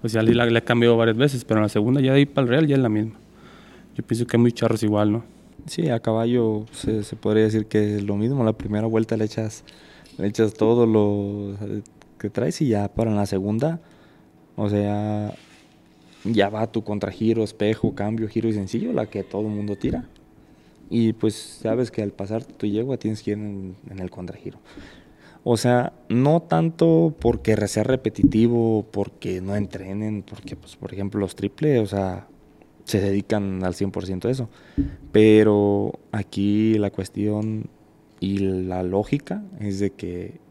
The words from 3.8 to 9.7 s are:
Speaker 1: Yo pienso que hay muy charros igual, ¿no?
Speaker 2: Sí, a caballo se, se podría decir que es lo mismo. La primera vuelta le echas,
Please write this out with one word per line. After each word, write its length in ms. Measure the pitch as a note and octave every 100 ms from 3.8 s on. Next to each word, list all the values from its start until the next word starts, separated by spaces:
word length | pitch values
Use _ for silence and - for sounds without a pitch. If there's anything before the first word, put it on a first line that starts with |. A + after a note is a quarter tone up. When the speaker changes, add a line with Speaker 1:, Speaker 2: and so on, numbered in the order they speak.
| -
Speaker 1:
Yo 80 | -
pienso 220 | - A#2 A#2+
que 100 | A#2+
hay 40 |
muy 120 | A#2+
charros 300 | A#2 A2+ A2+
igual, 300 | G#2+ G#2 G#2
¿no? 120 | A2 A2+ - - - -
Speaker 2:
Sí, 220 | - E3
a 120 | A#2
caballo 680 | A2+ A2+ A#2 B2 A2+ G#2+ A2
se, 300 | - - A2
se 140 | G2+ A2
podría 280 | G#2 G#2+
decir 220 | A2 A2 G#2+
que 300 | G#2+ G#2 G#2
es 60 |
lo 140 | G2+ G2+
mismo. 280 | A2+ C#3
La 80 | A2
primera 340 | A2 G2+ G#2 A2+
vuelta 300 | A2 A2+ A2
le 80 |
echas, 400 | A2 - A2 - -